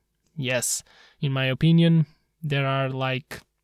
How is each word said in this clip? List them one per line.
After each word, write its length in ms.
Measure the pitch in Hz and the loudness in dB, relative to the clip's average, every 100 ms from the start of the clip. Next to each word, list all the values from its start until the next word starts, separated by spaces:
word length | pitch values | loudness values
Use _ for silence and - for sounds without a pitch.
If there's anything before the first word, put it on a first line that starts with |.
| _ _ _ 156 | _ _ _ -8
Yes, 480 | 127 127 - - - _ _ _ | -4 -2 -2 -6 -10 _ _ _
in 120 | 147 | -4
my 140 | 135 131 | -2 -2
opinion, 600 | 131 160 165 170 165 151 _ _ _ | 2 4 6 6 4 0 _ _ _
there 260 | 151 143 135 | -6 -4 -2
are, 220 | 135 135 | -2 -4
like, 520 | 131 131 131 - - _ _ | -4 -4 -4 -8 -18 _ _